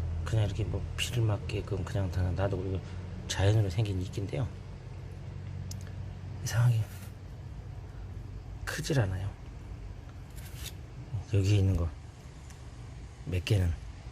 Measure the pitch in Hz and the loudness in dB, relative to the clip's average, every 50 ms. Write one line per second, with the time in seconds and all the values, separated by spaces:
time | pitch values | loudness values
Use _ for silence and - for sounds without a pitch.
0 | - - - - - - - 110 107 101 101 - 104 98 104 104 - - - - | 0 0 0 0 0 2 4 4 4 4 4 2 0 2 0 0 -2 -2 -2 -2
1 | - - - 123 113 110 104 98 - - - 104 92 - 101 95 87 - - 101 | -2 0 2 4 4 4 4 2 0 -2 -2 -2 0 0 0 0 0 0 2 2
2 | 95 90 87 92 90 90 90 87 95 101 98 90 92 95 95 92 - - - - | 2 2 2 2 4 4 4 4 4 4 2 2 0 0 0 -2 -2 -4 -6 -8
3 | - - - - - - - - 95 101 110 110 104 95 85 117 113 104 98 92 | -6 -6 -8 -8 -6 -2 2 6 6 8 8 8 6 6 4 2 2 2 2 0
4 | 90 - - - 101 95 - 73 127 - - - - - - - - - - - | 0 -2 -2 -2 -2 -2 0 0 -2 -2 -4 -6 -10 -12 -12 -12 -10 -10 -10 -10
5 | - - - - - - - - - - - - - - - - - - - - | -10 -10 -10 -10 -10 -8 -8 -8 -8 -6 -6 -6 -6 -6 -6 -8 -8 -8 -8 -8
6 | - - - - - - - - - - - 110 120 123 117 110 107 - - - | -8 -8 -8 -8 -8 -8 -8 -6 -4 2 4 6 8 8 6 6 4 0 -2 -8
7 | - - - - - - - - - - - - - - - - - - - - | -10 -10 -12 -12 -12 -12 -10 -10 -10 -10 -10 -10 -8 -8 -10 -8 -10 -10 -10 -10
8 | - - - - - - - - - - - - - - - - 156 - 165 135 | -8 -8 -8 -8 -8 -8 -10 -10 -8 -8 -8 -6 -4 -4 -4 -2 -2 2 4 4
9 | 107 95 92 92 95 95 - - - - - - - - - - - - - - | 4 4 2 0 -2 -2 -4 -6 -10 -12 -12 -12 -10 -10 -10 -10 -8 -10 -10 -10
10 | - - - - - - - - - - - - - - - - - - - - | -12 -12 -12 -12 -12 -12 -12 -12 -10 -10 -10 -8 -8 -8 -8 -10 -10 -10 -10 -10
11 | - - - - - - - 98 95 95 107 101 95 95 95 85 85 78 - - | -8 -6 -4 -6 -2 2 4 4 6 8 8 8 8 6 6 4 2 0 -2 -4
12 | - - - - - - - - - - - - - - - - - - - - | -10 -14 -14 -14 -14 -14 -14 -14 -14 -14 -14 -12 -12 -12 -12 -12 -12 -12 -12 -12
13 | - - - - - - 90 90 - - 107 98 92 87 80 - - - - - | -12 -12 -12 -10 -6 -2 -2 0 4 4 6 6 6 6 4 0 -4 -8 -12 -12
14 | - - | -10 -8